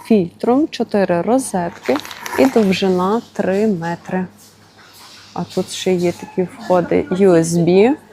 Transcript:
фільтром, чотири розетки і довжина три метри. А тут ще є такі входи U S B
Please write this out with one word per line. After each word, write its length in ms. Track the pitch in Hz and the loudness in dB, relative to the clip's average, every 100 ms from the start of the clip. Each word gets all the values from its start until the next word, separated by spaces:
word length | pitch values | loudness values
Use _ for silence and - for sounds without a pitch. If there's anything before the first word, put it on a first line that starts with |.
фільтром, 640 | - 220 170 - 220 254 311 | 0 2 2 -4 0 0 0
чотири 540 | - 233 208 185 175 | -4 -4 -2 0 0
розетки 720 | 175 254 262 190 175 - - 269 - - - - | 0 -2 -2 -4 -6 -8 -6 -6 -6 -14 -8 0
і 80 | 269 | 2
довжина 760 | 240 202 185 190 185 185 226 - | 4 2 2 0 0 0 -2 -4
три 340 | - 190 190 220 | -6 -2 0 0
метри. 600 | 180 170 170 - 185 185 - - _ - _ - - - - - | -2 -4 -8 -6 -6 -6 -10 -20 _ -20 _ -20 -20 -20 -20 -14
А 100 | - | -10
тут 260 | 175 - 185 | -8 -6 -6
ще 240 | - - | -6 -2
є 180 | 180 175 | 0 0
такі 300 | 175 - - | -4 -8 -6
входи 640 | 180 - - 180 175 180 - | -6 -6 -2 0 2 0 -2
U 200 | 185 196 | 2 4
S 140 | 170 | 4
B 500 | 165 170 165 185 226 311 - | 4 2 4 6 4 2 -6